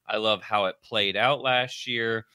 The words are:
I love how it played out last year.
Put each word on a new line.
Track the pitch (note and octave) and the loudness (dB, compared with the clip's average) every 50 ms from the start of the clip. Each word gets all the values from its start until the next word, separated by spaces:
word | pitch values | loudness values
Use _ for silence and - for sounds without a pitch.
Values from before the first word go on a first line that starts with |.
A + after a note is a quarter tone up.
| _ | _
I | - A2 G#2+ | -4 -2 0
love | A2 A2 G#2+ F#2 | 2 2 2 0
how | - - A2 G#2 G2 | 0 -2 0 0 0
it | F#2 - - _ | 0 -2 -6 _
played | - A#2+ G#2+ G2+ G2 F#2+ | -4 -2 0 0 0 2
out | G2+ A2+ C3 D3 C3 - | 2 2 2 2 2 0
last | C3 B2+ B2 B2+ C3 - - - B2+ | 0 0 0 0 -2 -6 -10 -8 -6
year. | B2 A#2 A2+ A2+ A2+ A2+ A2+ _ _ | -4 -2 -2 -2 -2 -4 -4 _ _